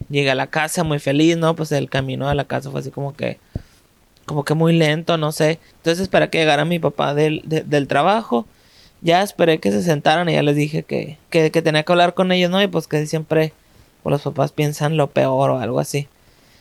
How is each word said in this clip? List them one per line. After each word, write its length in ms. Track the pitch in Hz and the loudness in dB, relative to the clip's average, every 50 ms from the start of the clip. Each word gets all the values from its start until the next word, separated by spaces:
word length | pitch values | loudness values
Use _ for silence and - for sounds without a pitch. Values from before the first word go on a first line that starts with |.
| - - | -10 -4
llegué 220 | 143 143 143 135 | -2 0 0 0
a 40 | 131 | 0
la 120 | 131 135 | -2 -2
casa 360 | - - 160 156 156 - 185 165 | -4 -2 -2 -2 -2 -2 -2 -2
muy 160 | 156 147 147 | -2 -2 -2
feliz, 380 | - 139 139 147 156 165 170 | -2 0 2 4 4 4 2
¿no? 180 | 165 165 160 165 | 2 0 0 0
Pues, 160 | 165 160 - | -2 -4 -4
el 180 | 151 139 135 131 | -4 -4 -4 -4
camino 400 | - 135 135 131 131 131 131 139 | -4 -4 -4 -4 -6 -4 -4 -2
a 60 | 143 | -2
la 100 | 147 135 | -2 -4
casa 260 | - 131 131 139 139 | -4 -6 -6 -6 -8
fue 80 | 139 143 | -8 -10
así 100 | 139 135 | -10 -10
como 240 | - 139 139 139 - | -10 -8 -10 -10 -8
que, 240 | - 131 117 - - _ _ - - - _ _ _ _ _ _ _ _ _ _ _ _ | -8 -8 -8 -8 -10 _ _ -12 -12 -12 _ _ _ _ _ _ _ _ _ _ _ _
como 200 | - 151 147 139 | -6 -4 -4 -2
que 80 | - 151 | 0 0
muy 200 | 160 165 165 165 | 2 4 4 4
lento, 440 | 165 156 147 151 165 165 - 170 | 4 4 2 2 0 0 -2 -2
no 140 | 160 151 151 | 0 -2 -2
sé. 280 | 151 - 156 151 165 - - _ _ | -2 0 0 0 0 -2 -8 _ _
Entonces 240 | _ - 165 165 180 | _ -2 -2 -2 0
esperé 280 | 190 185 - 170 151 - | -2 0 0 0 2 2
que 100 | - 165 | 0 0
llegara 260 | 160 156 143 147 151 | 2 2 2 2 0
mi 140 | 165 175 165 | 0 -2 -2
papá 340 | 160 143 - - 143 139 143 | -2 -2 -2 -2 -2 -2 0
del, 280 | 147 151 156 156 - - | 0 0 0 0 -4 -6
de, 160 | 147 160 156 | -4 -4 -4
del 260 | - 139 147 143 135 | -2 0 0 0 0
trabajo. 580 | 127 - 139 151 185 208 226 220 - 240 233 220 - _ _ _ _ _ - - - _ _ | 0 0 2 2 2 2 0 -2 -2 -4 -4 -4 -6 _ _ _ _ _ -20 -20 -20 _ _
Ya 200 | - 170 165 180 | 0 2 2 2
esperé 380 | 202 202 - - 175 165 160 170 | 2 0 0 0 2 2 2 2
que 120 | - 196 | 0 0
se 120 | 202 208 185 | 0 0 2
sentaran 460 | 170 151 143 - 156 156 170 180 165 | 0 0 2 2 2 2 2 2 0
y 40 | 156 | 0
ya 100 | 147 143 | 2 2
les 120 | 147 147 | 2 2
dije 280 | 147 147 147 156 160 151 | 2 0 -2 -2 -6 -6
que, 340 | - 147 123 101 - 156 - _ _ | -4 -6 -6 -6 -6 -12 -16 _ _
que, 220 | - 165 160 156 | 2 2 2 2
que 100 | - 165 | 2 0
tenía 220 | 160 165 151 156 151 | 0 2 0 0 2
que 80 | - | 2
hablar 220 | 175 175 175 175 175 | 4 4 4 4 2
con 180 | - 185 185 | 2 2 2
ellos, 180 | 180 180 180 175 | 2 2 2 2
¿no? 100 | 180 196 | 2 2
Y, 60 | 202 | 0
pues, 200 | 190 175 165 - | 0 0 -4 -4
que 180 | - 160 151 151 | -2 -2 -4 -2
siempre, 460 | 156 - 160 156 - 156 160 156 156 - _ _ _ _ - - _ _ _ - | -2 -4 -6 -2 0 0 2 0 0 -4 _ _ _ _ -20 -20 _ _ _ -4
pues, 80 | 156 | -2
los 100 | 143 143 | -2 -2
papás 300 | - 143 147 - 143 143 | -2 -4 -2 -2 -2 -2
piensan 460 | - - 151 147 151 - 151 147 160 | -2 -2 -2 -2 -2 -2 -2 -2 0
lo 100 | 151 139 | 0 0
peor 420 | 139 - 135 135 135 131 131 139 135 | 0 0 0 2 2 2 2 2 2
o 80 | 131 131 | 0 0
algo 200 | 113 107 127 143 | -2 -2 -2 -2
así. 280 | 143 - - 143 143 - _ _ _ _ _ _ _ _ _ _ | -2 -2 -4 -6 -6 -8 _ _ _ _ _ _ _ _ _ _